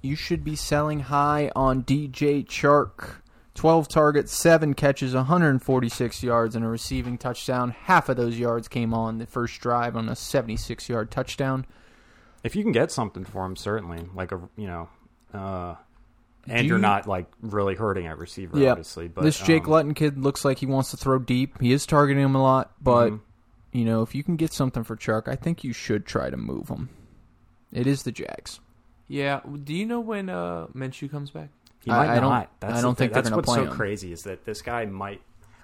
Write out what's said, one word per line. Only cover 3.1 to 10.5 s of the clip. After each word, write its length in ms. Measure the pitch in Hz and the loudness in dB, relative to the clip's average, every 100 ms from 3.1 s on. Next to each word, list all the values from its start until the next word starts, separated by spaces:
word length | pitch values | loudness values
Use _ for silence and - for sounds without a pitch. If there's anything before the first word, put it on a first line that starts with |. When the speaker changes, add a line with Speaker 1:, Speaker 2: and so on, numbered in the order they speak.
| - - - - | -16 -20 -20 -20
Speaker 1:
Twelve 320 | - 160 165 151 | 0 4 4 4
targets, 460 | - 151 147 - | 4 6 4 0
seven 400 | - 170 165 156 | 2 6 6 6
catches, 400 | 135 143 135 131 | 2 2 2 0
a 120 | 127 | 0
hundred 360 | 131 180 160 135 | 2 4 6 4
forty-six 640 | - 131 117 - 123 - | 2 2 2 -2 -4 -2
yards, 340 | 123 117 113 113 | 0 2 2 -2
and 80 | |
a 40 | 113 | -4
receiving 500 | 117 - 131 123 123 | -4 -6 -6 -4 -6
touchdown. 540 | 131 120 - 127 123 120 | -6 -6 -4 -2 -2 -4
Half 260 | - 180 143 | 2 2 4
of 80 | 123 | 0
those 220 | 120 117 | 0 0
yards 280 | 120 117 110 | -2 -2 -4
came 280 | 127 117 | -4 -2
on 240 | 113 113 113 | -2 -2 -6
the 80 | 117 | -8
first 340 | 127 120 - | -6 -6 -4
drive 340 | 123 120 120 | -2 -2 -2
on 140 | 113 113 | -4 -6
a 80 | 117 | -6
seventy-six 720 | - 139 113 | -2 -2 -2